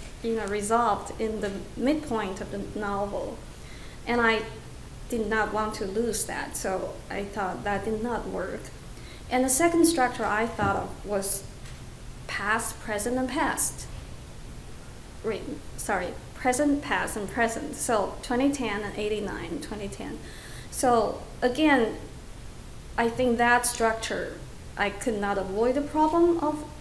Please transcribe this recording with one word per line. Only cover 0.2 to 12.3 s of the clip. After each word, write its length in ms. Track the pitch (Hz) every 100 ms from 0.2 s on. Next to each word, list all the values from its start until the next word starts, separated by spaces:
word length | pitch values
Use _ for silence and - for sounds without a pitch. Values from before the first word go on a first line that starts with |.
you 120 | 233
know, 120 | 226 196
resolved 720 | 208 202 226 233 196 - -
in 200 | 220 214
the 120 | 202 190 - -
midpoint 640 | 247 311 - 226 196 190
of 100 | 202
the 280 | 202 - -
novel. 600 | 208 202 202 202 185 233 - - - - - - -
And 140 | 240
I 220 | 233 220 - - - - - - -
did 200 | 233 208
not 260 | 220 208
want 200 | 208 214
to 120 | 226 196
lose 380 | 202 240 196
that, 320 | - - - -
so 380 | 202 185 - - -
I 160 | 196
thought 400 | 202 214 185 180
that 200 | 208 196
did 180 | 202 214
not 260 | 240 220 185
work. 320 | 185 185 - - - - - - - -
And 140 | 254
the 40 | 262
second 380 | 262 339 339 311
structure 380 | - 247 -
I 220 | 208 208 233
thought 300 | - 202 196
of 300 | 185 - 196
was 380 | 202 - - - - - - - - - -
past, 520 | -